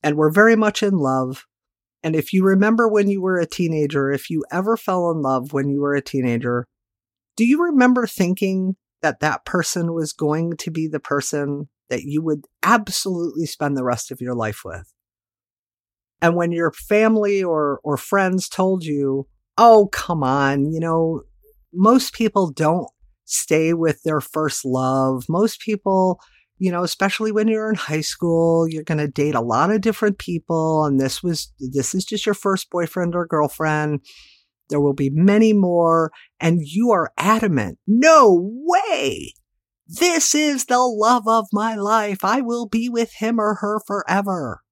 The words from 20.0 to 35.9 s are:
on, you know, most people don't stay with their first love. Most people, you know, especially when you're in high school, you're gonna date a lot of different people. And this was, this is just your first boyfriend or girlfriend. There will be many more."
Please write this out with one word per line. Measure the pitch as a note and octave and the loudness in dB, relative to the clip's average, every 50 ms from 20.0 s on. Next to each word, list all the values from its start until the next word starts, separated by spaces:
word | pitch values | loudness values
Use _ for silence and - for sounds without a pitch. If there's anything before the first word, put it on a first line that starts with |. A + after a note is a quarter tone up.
| - - F3 D#3+ C#3 | -6 -4 -2 -2 0
on, | B2+ C3 C#3 C#3 C#3 C#3 C#3+ C#3 D3+ D#3+ | 0 2 2 2 2 2 0 0 -2 -2
you | D#3+ | -4
know, | E3 E3 E3 E3 E3 D#3+ E3 - - _ _ _ _ _ _ _ _ _ - | -2 -2 0 0 0 0 -2 -4 -8 _ _ _ _ _ _ _ _ _ -2
most | F3 F#3+ G#3+ B3 C4 B3+ - - | 2 4 6 6 4 2 0 -6
people | - A3+ G#3+ - G3+ F#3+ E3 | -2 -2 0 2 0 0 0
don't | C3+ - D#3 D3+ E3 F#3 A#3 - _ _ _ _ _ _ _ | -2 -2 0 0 0 0 -4 -8 _ _ _ _ _ _ _
stay | - - - - - D#3+ D#3 D#3+ D#3+ E3+ | -8 -6 -6 -2 0 0 2 2 2 0
with | E3 E3 D#3+ C#3+ - _ | 2 0 0 0 -2 _
their | E3 D#3 D3+ | -2 -2 -2
first | B2+ - - D#3 D#3 D3+ - - - | -4 -4 -6 -4 -4 -2 -4 -6 -4
love. | C3 B2+ B2+ C3 C3 C3 C3+ C3+ C3 C3 B2+ B2 - | -4 -2 0 0 0 0 2 0 0 -2 -4 -4 -4
Most | D#3+ F3 G#3 A3 - - | -2 0 0 0 -2 -6
people, | - - G#3+ G3+ _ G3 F#3+ F#3+ F#3 F#3 F3 - _ _ _ _ _ _ _ _ | -6 -6 -6 -4 _ 0 0 2 2 2 0 -4 _ _ _ _ _ _ _ _
you | F#3+ F#3 F3 | -4 -2 -2
know, | F3 F3+ | -2 -4
especially | E3+ - _ G3 G3 G3 - A3 A3 | -4 -2 _ -2 -2 -2 -2 -4 -2
when | G#3 G#3+ G#3+ A3 | -2 0 0 0
you're | A3 G#3+ G#3+ A3 | 0 0 0 -2
in | A3 | -4
high | F3+ - - D3+ D#3+ | -4 -4 -4 -4 -4
school, | D#3 - - - - E3+ E3 E3 E3 E3 E3 E3 E3 | -4 -6 -6 -4 -2 0 2 2 4 4 4 2 2
you're | D#3+ D#3+ D#3 D3+ | 0 -2 -8 -4
gonna | - E3 D3+ D3+ | -4 -2 -2 -2
date | D3 - - C#3+ D3 D3 | -2 -2 0 0 0 0
a | B2 A#2 | -2 0
lot | A#2+ A2 A#2+ D3 F#3 | 0 2 2 2 2
of | G#3+ A3 G3 | 2 0 0
different | A3+ G#3 - - G#3 G3 - | -2 -2 0 0 -2 -2 -2
people. | - - F3 E3 - _ E3+ D#3+ D#3+ D#3+ D#3+ D#3 D3+ | -6 -8 -8 -8 -4 _ -2 -2 0 0 2 2 2
And | D3 C#3 C3+ | 2 2 0
this | C3+ C3 - - - | 0 0 -4 -4 -4
was, | F3+ E3 D3+ - - - _ | -4 -4 -4 -6 -12 -14 _
this | C#3 B2+ C3+ C#3 B2+ - - | -12 -4 -4 -4 -4 -2 -4
is | F#3+ F#3 | -6 -6
just | - G#3+ G3+ - | -4 -6 -4 -2
your | A3 G#3 | -2 -4
first | - - G3 F#3+ F#3+ - _ | -2 0 -2 -2 -2 -4 _
boyfriend | - F3 E3+ D#3+ - F#3 F3+ F3 E3+ | -4 -4 -4 -4 -2 -4 -4 -2 -2
or | F3 F3 | -4 -4
girlfriend. | E3 - D#3 D3+ D3+ - - D#3 D#3 D#3 D3+ D3+ D3+ D3+ C#3 _ - - - - - _ _ _ _ _ _ _ _ | -2 0 0 0 0 -2 -2 -2 -2 0 0 -2 -2 -4 -6 _ -12 -20 -20 -20 -20 _ _ _ _ _ _ _ _
There | D#3 D3 | -2 0
will | C#3+ C#3+ C#3 | 2 2 2
be | C#3 C#3+ C3+ | 0 -2 -2
many | C#3 D#3 F3 G3 G3+ G#3+ A3+ A3 G#3+ | 2 4 4 6 6 6 6 6 4
more." | G3+ F#3+ F3+ F3 E3+ E3+ E3 | 4 2 2 2 2 4 4